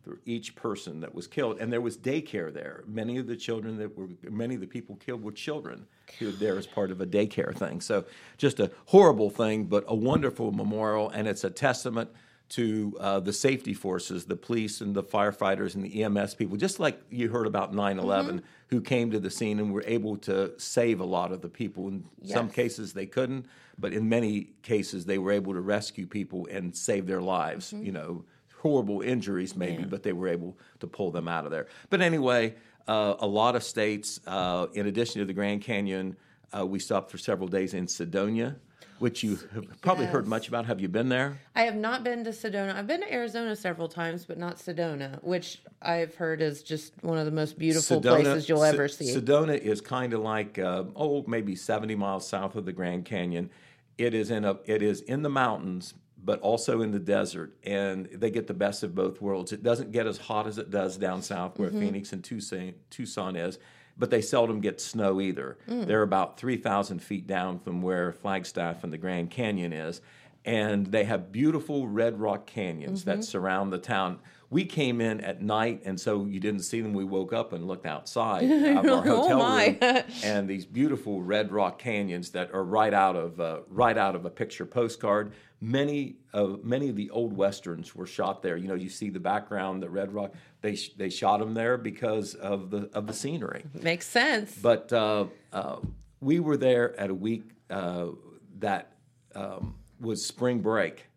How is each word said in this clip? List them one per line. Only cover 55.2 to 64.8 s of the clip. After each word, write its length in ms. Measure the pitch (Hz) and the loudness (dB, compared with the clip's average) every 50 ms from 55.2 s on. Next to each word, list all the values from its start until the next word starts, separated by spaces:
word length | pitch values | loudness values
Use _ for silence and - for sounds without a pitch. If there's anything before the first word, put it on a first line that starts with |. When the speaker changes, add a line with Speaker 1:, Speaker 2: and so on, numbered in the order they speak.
Speaker 1:
the 80 | 151 147 | -2 0
mountains, 640 | 139 135 127 117 107 78 69 95 90 90 87 - - - _ _ _ - 92 | 2 2 2 2 0 -2 -4 -6 -6 -6 -8 -12 -16 -20 _ _ _ -6 0
but 160 | 95 104 - | 0 0 2
also 400 | 104 101 117 113 - - 120 113 | 2 2 2 2 2 0 2 2
in 80 | 113 107 | 2 0
the 80 | 104 101 | 0 -2
desert, 560 | 87 92 101 101 101 85 90 87 80 80 - _ - | 0 2 2 2 2 0 -4 -8 -10 -10 -14 _ -6
and 440 | 98 101 98 101 98 95 95 92 - | -4 -2 0 0 -2 -2 -4 -8 -10
they 200 | - 92 117 110 | -4 -2 -2 0
get 160 | 98 117 - | 0 -2 -4
the 60 | - 98 | -4 -2
best 280 | 90 98 101 98 - - | 0 0 0 0 -2 -6
of 120 | 95 85 | -4 -2
both 260 | 95 92 95 95 - | 0 -2 -2 -2 -4
worlds. 300 | 101 101 98 92 90 85 | -4 -2 -2 -2 -4 -6
It 100 | 107 101 98 | -8 -2 2
doesn't 280 | 120 117 117 131 104 | 2 2 2 0 -2
get 160 | 107 117 113 | -2 0 0
as 100 | 110 101 | 0 -4
hot 300 | 104 - - 110 107 107 | -6 -6 -2 -2 -2 -2
as 100 | 110 104 | -2 -6
it 140 | 110 107 - | -8 -8 -2
does 260 | 98 101 95 95 92 | -2 0 0 -2 -2
down 240 | 95 98 92 92 95 | -2 -2 -2 -2 -4
south 380 | 92 - 101 87 90 92 - - | -4 -6 -4 -4 -4 -6 -4 -4
where 100 | 101 87 | -2 -2
Speaker 2:
Mm-hmm. 100 | 98 107 | 0 -2
Speaker 1:
Phoenix 340 | 104 98 98 101 98 - - | -2 -2 -2 -4 -6 -8 -10
and 100 | 92 90 | -12 -10
Tucson, 500 | - 120 107 101 - - 92 90 92 90 - _ _ | -8 -10 -8 -8 -8 -8 -8 -8 -10 -12 -16 _ _
Tucson 460 | - - 120 - - 107 95 95 92 | -12 -10 -10 -8 -6 -6 -4 -4 -4
is, 240 | 87 85 92 92 - - - - - - _ _ - | -4 -4 -6 -6 -8 -20 -20 -20 -20 -20 _ _ -4
but 120 | 123 107 | 0 2
they 100 | 120 113 | 2 2
seldom 380 | 110 - - 123 117 117 110 107 | 2 4 4 4 4 4 2 0
get 180 | 101 101 - | 0 -2 -2
snow 400 | - | -4